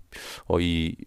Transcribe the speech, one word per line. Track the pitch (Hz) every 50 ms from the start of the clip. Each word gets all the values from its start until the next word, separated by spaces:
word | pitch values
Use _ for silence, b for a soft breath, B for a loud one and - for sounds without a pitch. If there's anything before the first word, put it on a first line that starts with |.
| - _ B B B B B B B -
어, | 87 87
이, | 87 87 85 82 82 82 - - -